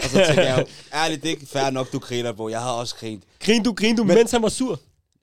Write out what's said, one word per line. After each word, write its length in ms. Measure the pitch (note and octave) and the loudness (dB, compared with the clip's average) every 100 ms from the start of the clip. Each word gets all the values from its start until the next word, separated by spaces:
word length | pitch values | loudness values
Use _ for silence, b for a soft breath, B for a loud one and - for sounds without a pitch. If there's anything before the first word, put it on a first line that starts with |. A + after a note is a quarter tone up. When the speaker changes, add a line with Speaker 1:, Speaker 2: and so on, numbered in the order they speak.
Speaker 1:
og 60 | C3 | 0
så 60 | G3 E3+ | 2 4
tænker 160 | D3 | 4
jeg, 240 | C#3+ B2+ - B | 2 0 -2 B
Speaker 2:
<laughs> 140 | B | B
Speaker 1:
ærligt, 280 | D3 D#3+ D#3 | -2 -2 -2
det 60 | D3+ | -6
er 60 | |
ikke 120 | D3+ C#3 | -6 -6
fair 240 | C#3 C3+ | -2 -2
nok, 220 | C3 B2+ | -2 -4
du 60 | C#3 | -8
griner, 340 | - A#2+ A#2+ | -6 -6 -4
bro. 160 | G#2+ A2 | -6 -6
Jeg 120 | A2+ | -6
har 120 | B2 | -4
også 220 | A#2 A#2+ - | -6 -6 -10
grint. 280 | A2+ G#2 _ - | -10 -12 _ -4
Speaker 2:
Grin 220 | - A#3 | 2 2
du, 100 | A3+ | 2
grin 240 | F#3 A3 A3+ | 0 0 2
du, 80 | |
Speaker 1:
Men 120 | G3+ G#3 | 4 4
Speaker 2:
mens 140 | A#3 | 4
han 120 | A#3+ | 2
var 60 | A3 | 0
sur? 320 | - C4 D#3+ _ _ _ _ | -2 -4 -6 _ _ _ _